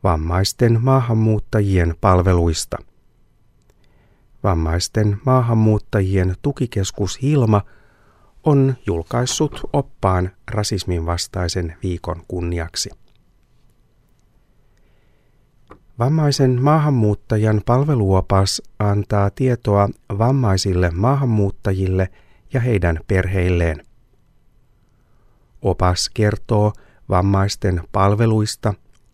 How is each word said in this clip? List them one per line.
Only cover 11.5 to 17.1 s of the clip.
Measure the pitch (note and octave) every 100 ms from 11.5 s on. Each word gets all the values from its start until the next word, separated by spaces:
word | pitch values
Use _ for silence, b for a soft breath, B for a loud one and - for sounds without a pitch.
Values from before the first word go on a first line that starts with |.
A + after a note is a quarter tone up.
| F#2+ E2+ E2
viikon | F#2 F2 - F2 -
kunniaksi. | F2+ F2 E2+ E2 - - - - _ _ _ _ _ _ _ _ _ _ _ _ _ _ _ _ _ _ _ _ _ _ _ _ _ _ - _ -
Vammaisen | B2 D#3+ D3 C#3 C3 B2
maahanmuuttajan | C#3 D#3+ D3+ C3 G#2+